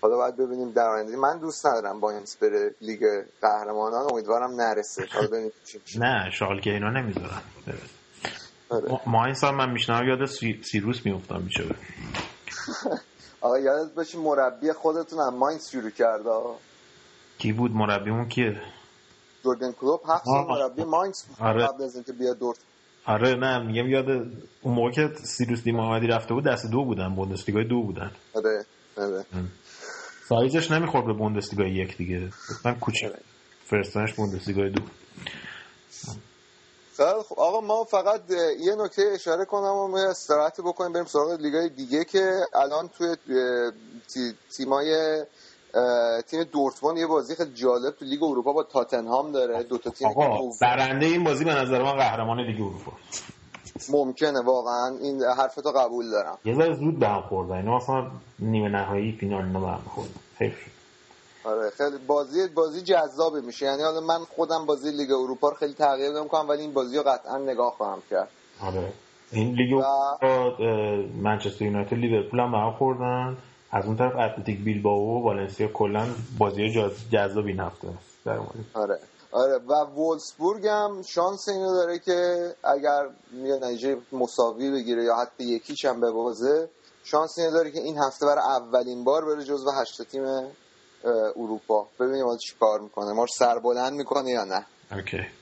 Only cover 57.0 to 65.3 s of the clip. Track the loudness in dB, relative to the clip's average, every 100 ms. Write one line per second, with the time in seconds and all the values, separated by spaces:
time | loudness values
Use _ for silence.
57 | 2 2 -2 -4 -2 -4 0 0 2 -2
58 | -2 -10 -18 -8 0 0 2 0 0 -2
59 | -2 -4 -4 -2 -2 -2 -4 -6 -8 -10
60 | -10 -12 -20 -4 -4 -4 -16 -20 -20 _
61 | -20 -20 -20 -12 -4 -2 -2 -2 -2 -2
62 | 0 0 2 0 0 2 0 0 2 4
63 | 2 2 0 0 -6 -4 -2 0 0 0
64 | 0 -2 -2 -4 0 0 0 0 0 -4
65 | 0 0 0